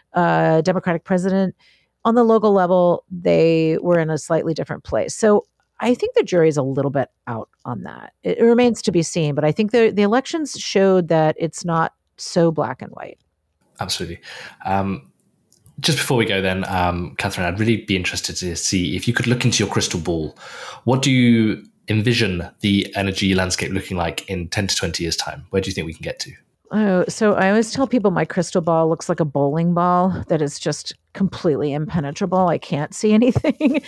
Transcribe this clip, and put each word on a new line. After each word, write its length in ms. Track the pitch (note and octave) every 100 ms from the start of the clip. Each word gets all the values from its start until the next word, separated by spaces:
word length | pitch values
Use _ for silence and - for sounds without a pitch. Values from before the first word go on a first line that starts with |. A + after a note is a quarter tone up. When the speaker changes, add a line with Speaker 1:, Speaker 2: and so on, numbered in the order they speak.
| _
Speaker 1:
a 480 | F3 E3+ E3 D#3+ D#3+
Democratic 400 | E3 F3+ F#3 E3+
president, 520 | - F#3 F#3+ F#3+ F#3 - _ _ _ _ A#3
on 100 | A#3
the 80 |
local 300 | A3+ A3 G#3+
level, 500 | G3 F3 F3+ F3 - -
they 680 | F3+ F3 E3 E3 E3 D#3+ D#3+
were 180 | F3 E3+
in 100 | D#3+
a 80 | D#3
slightly 360 | - D#3+ E3
different 320 | D#3 D#3+ - -
place. 280 | A2+ -
So 320 | - A3 G#3 - _ _ -
I 120 | A3
think 200 | B3 A4 A#4
the 80 |
jury 240 | A3+ F3 D#3+
is 80 | D3
a 80 |
little 280 | C3 C3+ C3+
bit 180 | C3+ B2 _ -
out 220 | A2+ - _ -
on 180 | F3+
that. 300 | F3+ A#1 A1 _
It, 140 | F3+ -
it 60 |
remains 380 | A#3 A#3 B3 A3
to 100 | -
be 100 | E3+
seen, 320 | D#3 F3 D3 C#3+
but 80 |
I 80 | D3+
think 200 | D#3 G#3+
the, 200 | A#3+ A3+
the 120 | G3+
elections 540 | G3+ B3 - E4 C#4+ A3
showed 520 | - G3+ G3 F#3 E3
that 260 | E3 D#3 -
it's 280 | D#3+ - F3
not 280 | E3 - - _ -
so 340 | - F3+ E3
black 320 | D#3 B2 -
and 100 | -
white. 280 | - - - _ _ _ _ _ -
Speaker 2:
Absolutely. 400 | F2+ - E2+ E2+ - - - - F#2
Um, 460 | G2 G2 F#2+ - _ _ _ _ _ _ -
just 160 | E3 C3+
before 180 | - B2
we 80 |
go 180 | G#2 G2
then, 220 | F#2+ F#2 F#2
um, 440 | F#2 F2 F2 F2 -
Catherine, 280 | G2+ - F2+
I'd 140 | F#2+
really 180 | A2 A2
be 200 | - F#2+
interested 400 | F2 F#2+ - E2
to 180 | F2+ E2
see 400 | - F#2+ F2 F2+
if 100 | -
you 80 |
could 140 | - C3+
look 160 | B2+
into 180 | A#2+ -
your 100 | G2
crystal 280 | - - F2+
ball. 380 | F2 E2 D2+ - - - - - A#2
What 160 | C3+
do 100 | C#3
you 520 | C3 A#2+ A#2 A2 F#2 - _ -
envision 600 | G#2+ A2 A#2 G#2 F2+ E2 -
the 300 | G#2 G2 - G2+
energy 400 | G2 F#2 G2 F#2
landscape 360 | F#2 - F2
looking 260 | F#2 - F2+
like 300 | E2 - -
in 180 | F#2 E2+
ten 200 | G#2+ G2
to 80 | -
twenty 280 | - -
years' 140 | E2+ -
time? 280 | - D#2 E2
Where 120 | G2
do 80 | F#2+
you 40 |
think 120 | F#2+ E2
we 80 |
can 100 | -
get 160 | E2 -
to? 120 | - - _ _ -
Speaker 1:
Oh, 360 | G#3 G#3 F3+ F3
so 280 | - G#3+ -
I 140 | F#3+
always 220 | G#3+ A3+
tell 160 | - C4+
people 240 | A#3+ G3
my 140 | E3 D#3+
crystal 360 | F#3 E3+ F#3
ball 280 | E3 E3 D#3+
looks 180 | E3 -
like 140 | F3
a 40 | D#3
bowling 480 | C#3+ C#3 D#3 E3+
ball, 500 | E3+ F3+ F3+ F#3 F3 -
that 140 | D#3
it's 180 | C#3+ -
just 340 | - D3 - - _
completely 580 | - F#3+ - F3 B2+ D3
impenetrable. 800 | C#3+ D#3 E3 C#3+ D3+ G3 F#3 F3+
I 80 | D#3
can't 360 | - C#3+ D3+
see 200 | - G#3+
<laughs> 0 |
anything. 680 | G#3+ B3+ - D#4 - D4+ D4+